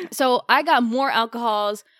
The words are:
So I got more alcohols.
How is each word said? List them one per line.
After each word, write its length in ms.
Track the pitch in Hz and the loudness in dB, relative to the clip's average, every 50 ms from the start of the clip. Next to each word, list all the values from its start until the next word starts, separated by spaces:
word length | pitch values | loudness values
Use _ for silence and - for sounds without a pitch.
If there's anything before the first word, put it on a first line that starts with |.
| 370 339 | -8 -10
So 320 | - - 269 254 247 - - - | -4 -2 0 2 2 0 2 2
I 140 | 233 277 302 | 2 2 4
got 200 | 330 320 254 240 | 2 2 2 2
more 280 | 226 226 262 269 269 | 0 0 -2 -2 0
alcohols. 760 | - 226 226 226 - 240 240 233 214 208 208 208 214 214 - _ _ _ | 0 -2 -2 -2 -4 -6 -4 -2 -2 0 -2 -2 -4 -6 -10 _ _ _